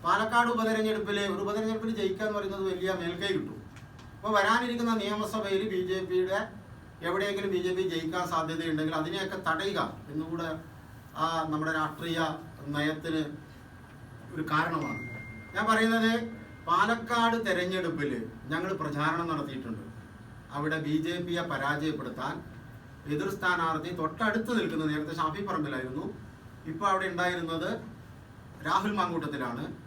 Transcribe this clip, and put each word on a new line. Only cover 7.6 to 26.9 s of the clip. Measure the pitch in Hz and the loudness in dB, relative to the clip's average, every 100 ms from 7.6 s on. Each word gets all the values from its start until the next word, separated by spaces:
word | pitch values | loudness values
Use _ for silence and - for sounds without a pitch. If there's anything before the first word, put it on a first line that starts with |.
| 175 | 2
ജെ | 180 | 2
പി | 185 | 2
ജയിക്കാൻ | 165 156 175 175 | 0 0 0 0
സാധ്യതയുണ്ടെങ്കിൽ | 165 156 160 165 151 156 160 | 2 0 0 0 2 2 2
അതിനെയൊക്കെ | 156 180 190 185 160 | 0 0 -2 -2 0
തടയുക | 160 196 165 110 - - | 0 2 0 -2 -4 -6
എന്നുകൂടെ | 147 160 165 165 160 - - - - - 147 | -4 -2 -2 -2 -4 -8 -16 -16 -18 -14 -2
ആ | 160 165 156 | 0 2 0
നമ്മുടെ | 151 160 160 | 0 0 0
രാഷ്ട്രീയ | 156 151 165 165 160 - - - 139 147 | 0 -2 -2 0 0 0 -8 -12 -6 0
നയത്തിന് | 147 156 165 160 147 143 - - - - - - - - - - | 0 0 -2 0 -2 -6 -14 -18 -18 -18 -18 -18 -18 -16 -12 -6
ഒരു | 156 | 0
കാരണമാണ്. | 151 165 165 143 - - - - - - - | 2 2 0 -2 -4 -6 -10 -12 -12 -6 -2
ഞാൻ | 220 | 4
പറയുന്നത് | 214 226 226 220 226 226 - - - - | 6 6 6 4 4 0 -8 -14 -12 2
പാലക്കാട് | 165 214 226 226 240 233 226 196 | 4 6 2 2 4 6 4 2
തെരഞ്ഞെടുപ്പിൽ | 180 180 185 170 151 143 120 110 - 127 | 2 2 0 0 0 0 -2 -4 -10 -4
ഞങ്ങൾ | 156 185 190 | -2 0 -2
പ്രചാരണം | 151 147 156 170 165 | -2 0 2 2 0
നടത്തിയിട്ടുണ്ട്. | 156 135 135 113 107 - - - - - - - 143 | -2 -2 -6 -6 -6 -8 -14 -14 -16 -16 -16 -10 -2
അവിടെ | 151 156 147 | 0 0 2
ബി | 156 160 | 2 2
ജെ | 175 175 | -2 0
പിയെ | 170 - | -2 0
പരാജയപ്പെടുത്താൻ | 139 139 147 156 - 127 117 135 - - - - - - - - | 0 0 2 0 -2 -4 -4 -4 -6 -10 -14 -14 -16 -16 -14 -2
എതിർ | 147 196 - | 0 0 0
സ്ഥാനാർത്ഥി | 180 165 160 156 170 175 | 2 4 2 0 -2 -2
തൊട്ടടുത്ത് | 202 - 214 220 220 233 | -2 2 2 2 2 2
നിൽക്കുന്നത് | - 156 156 | 2 2 2
നേരത്തെ | 151 151 165 | 0 -2 0
ഷാഫി | 165 196 202 | 0 0 -2
പറമ്പിലായിരുന്നു, | 160 147 131 127 135 - - - - - - 160 | 0 0 -2 -4 -4 -6 -8 -12 -16 -18 -14 -8
ഇപ്പോൾ | 160 202 | 0 4